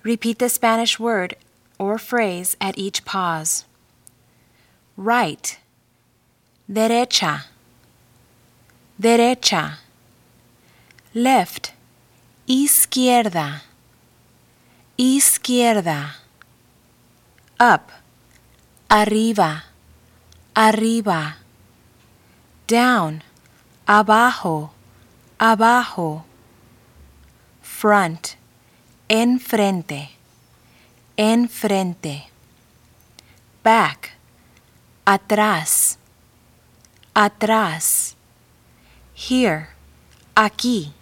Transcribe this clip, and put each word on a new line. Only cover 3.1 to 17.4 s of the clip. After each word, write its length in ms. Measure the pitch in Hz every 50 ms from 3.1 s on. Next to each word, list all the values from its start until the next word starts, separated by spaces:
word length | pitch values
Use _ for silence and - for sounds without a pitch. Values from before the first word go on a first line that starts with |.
| - 190 185 170 165 160 156 160 - - - _ _ _ _ _ _ _ _ - _ _ _ _ _ _ _ _ _ _ _ _ _ _ _ _ _
Right. 600 | - 190 214 233 247 220 156 - _ - - - - _ _ _ _ _ _ _ _ _ _ _ _ _ _ _ _ _ _ _ _ _ -
Derecha. 760 | 196 220 220 226 233 233 247 247 - - 196 156 147 147 143 - _ _ _ _ _ _ _ _ _ _ _ _ _ _ _ _ _ _ _ _ _ _ _ _ _ _ _ _ _ -
Derecha. 760 | 196 226 233 233 233 240 254 247 - - 208 170 151 151 151 - _ _ _ _ _ _ _ _ _ _ _ _ _ _ _ _ _ _ _ _ _ _ _ - _ _ -
Left. 580 | 226 240 262 269 233 180 - - - - - - _ _ _ _ _ _ _ _ _ _ _ _ _ _
Izquierda. 1160 | - 254 262 285 285 - - - - - 254 254 254 247 240 226 214 170 170 151 143 147 147 - _ _ _ _ _ _ _ _ _ _ _ _ _ _ _ _ _ _ _ _ _ _ _ _ _ _
Izquierda. 1160 | - 254 262 262 277 269 - - - - - 247 247 240 233 220 208 170 170 151 147 143 147 143 - _ _ _ _ - _ _ _ _ _ _ _ _ _ _ _ _ _ _ _ _ _ _ _